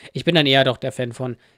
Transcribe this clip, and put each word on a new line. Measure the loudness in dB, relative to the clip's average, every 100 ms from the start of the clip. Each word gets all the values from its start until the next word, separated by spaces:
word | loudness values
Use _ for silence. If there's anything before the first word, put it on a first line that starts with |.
| -14
ich | -6
bin | 0 2
dann | 4
eher | 4
doch | 2 0
der | -6
Fan | -6 -8
von | -6 -10 -10 _